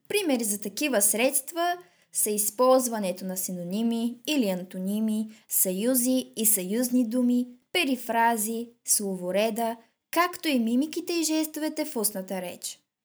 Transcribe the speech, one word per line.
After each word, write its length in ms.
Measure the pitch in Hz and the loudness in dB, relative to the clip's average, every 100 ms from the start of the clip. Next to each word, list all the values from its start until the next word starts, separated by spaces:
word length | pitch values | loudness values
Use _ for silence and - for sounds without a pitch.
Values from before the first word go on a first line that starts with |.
| - | -4
Примери 360 | 415 359 254 | -2 0 0
за 160 | 214 294 | 0 -4
такива 420 | 208 202 294 233 | -6 -4 0 2
средства 760 | - 214 262 285 - 339 349 359 - _ _ | 2 2 2 0 -4 -2 -2 -2 -8 _ _
са 180 | - 220 | -4 -2
използването 960 | 208 - - 254 262 247 226 190 185 | 0 -2 2 6 6 4 -2 -2 -4
на 120 | 190 185 | -6 -6
синоними 840 | - 180 175 202 233 233 233 240 - | -6 -6 -4 -2 0 0 -2 -4 -2
или 220 | 302 208 | 0 2
антоними, 840 | 180 185 185 185 208 220 214 214 - - | 0 -4 -6 -4 0 0 0 -4 -10 -4
съюзи 840 | - 190 185 233 262 240 254 247 - | 0 0 2 2 2 2 2 0 -2
и 100 | 220 | 0
съюзни 640 | 202 180 220 247 247 226 | 0 0 -2 2 2 2
думи, 400 | 254 247 247 247 - _ | 2 2 2 0 -8 _
перифрази, 960 | 370 294 247 - 226 233 233 214 226 233 - | 0 0 0 -2 2 4 4 0 -4 -8 -10
словореда, 920 | - - 196 185 180 190 220 214 226 233 _ _ _ | -2 0 0 -4 -2 0 0 0 -2 -4 _ _ _
както 380 | - 349 349 320 | 0 0 0 0
и 100 | 262 | 2
мимиките 540 | 226 240 302 339 349 | 2 2 0 -2 -4
и 100 | 339 | -2
жестовете 640 | 311 311 311 302 302 302 | 0 0 0 -2 -4 -4
в 120 | 302 240 | -4 -2
устната 460 | 208 196 185 190 | -2 -4 -6 -6
реч. 380 | 180 - - - _ _ | -8 -10 -12 -12 _ _